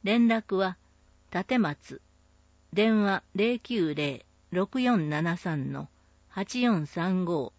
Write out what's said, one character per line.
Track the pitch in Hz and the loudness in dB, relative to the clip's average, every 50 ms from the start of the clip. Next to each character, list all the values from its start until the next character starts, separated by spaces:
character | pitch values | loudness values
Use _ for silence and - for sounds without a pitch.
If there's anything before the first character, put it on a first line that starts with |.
| - | 0
連 | 196 214 233 233 | 2 2 4 4
絡 | 233 226 226 220 - 196 | 4 4 2 -2 -2 -2
は、 | 190 196 185 180 _ _ _ _ _ _ _ _ _ _ _ - | 0 0 -2 -4 _ _ _ _ _ _ _ _ _ _ _ -6
立 | 180 190 - 262 247 | -6 -2 0 2 2
松。 | 208 156 147 _ _ - - - _ _ _ _ _ _ _ _ _ _ _ _ _ _ - | 2 0 -2 _ _ -18 -18 -18 _ _ _ _ _ _ _ _ _ _ _ _ _ _ 0
電 | 180 214 226 220 214 208 | 2 2 4 4 2 2
話 | 202 196 156 _ _ _ | 2 0 -2 _ _ _
零 | 190 202 233 247 233 | -2 0 0 0 -4
九 | _ - 240 220 170 156 147 | _ -4 -2 0 0 0 0
零 | 143 147 143 135 - - _ _ _ _ _ | -2 -4 -4 -4 -8 -14 _ _ _ _ _
六 | - 180 196 - - 262 | -2 -2 -2 -2 -2 0
四 | 247 247 247 202 156 151 | 2 2 2 2 2 0
七 | 147 151 160 170 170 | -2 -2 0 -2 -2
三 | 175 - 180 160 147 135 139 139 | -4 -4 -4 -4 -4 -4 -6 -6
の | 139 151 147 _ _ _ _ _ _ _ _ | -8 -10 -12 _ _ _ _ _ _ _ _
八 | - 190 196 - - 247 | -8 -8 -8 -6 -2 0
四 | 247 240 220 170 151 | 2 2 2 2 0
三 | 143 - 175 170 185 190 185 185 | -4 -4 -4 -2 0 0 0 0
五。 | 170 175 151 127 - _ | 0 -2 -2 -2 -4 _